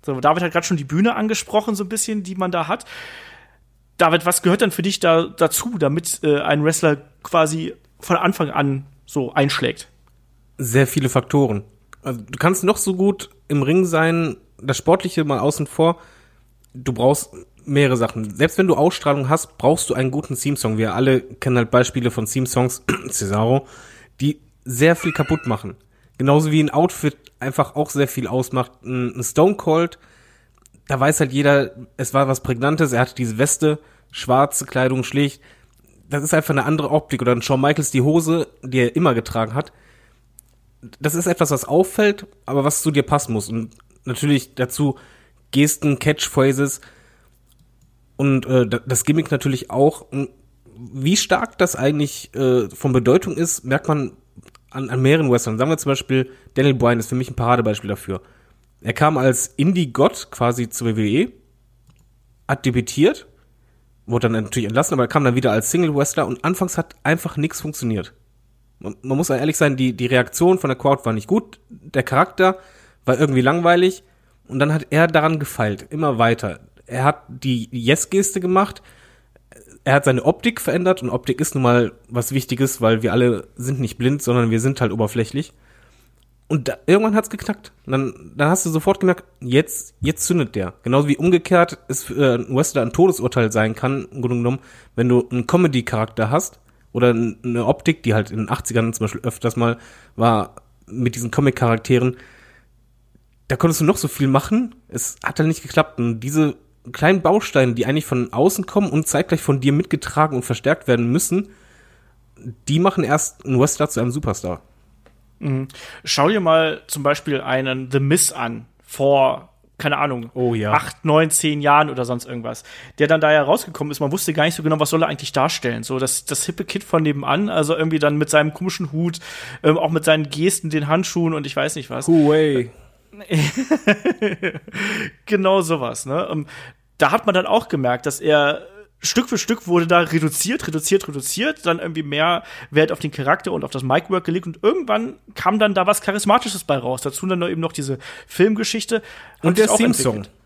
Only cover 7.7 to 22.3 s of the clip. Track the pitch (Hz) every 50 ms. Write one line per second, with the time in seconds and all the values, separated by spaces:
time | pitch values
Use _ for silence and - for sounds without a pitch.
7.7 | - _ _ _ _ _ - - 175 160 170 185 196 - 170 143 - - 143 139
8.7 | 139 135 139 - _ _ _ - - 147 131 120 - - 139 139 - - 123 123
9.7 | - - - _ _ _ _ _ _ _ _ _ _ _ _ _ _ - 135 117
10.7 | 110 131 139 127 - 156 135 127 - 135 120 - - 143 139 120 107 101 101 -
11.7 | _ _ _ _ - _ _ 143 127 117 104 - - - - 170 190 185 - 180
12.7 | 220 - - 196 190 180 190 202 196 196 - - _ _ _ _ 151 147 135 135
13.7 | 160 185 185 175 165 156 160 165 165 165 165 156 - - _ _ _ _ - 131
14.7 | 135 - - - 170 180 - 185 - - 156 147 139 117 107 143 147 - 156 -
15.7 | - - 160 165 170 - - - _ _ _ _ _ _ _ _ _ _ _ _
16.7 | _ 127 127 135 123 104 117 131 143 - - - - 87 - _ _ _ _ -
17.7 | 139 143 143 135 127 120 117 113 - 117 110 104 98 104 139 170 - - 190 185
18.7 | 156 139 143 175 - - - 147 143 143 135 127 151 170 - - _ _ - 127
19.7 | 160 - - - - 113 131 131 131 147 - - 135 - - 143 143 - - 113
20.7 | 110 107 110 110 87 95 131 131 131 123 - - - - - 131 127 120 117 110
21.7 | - 123 127 - - 131 120 120 - - 110 107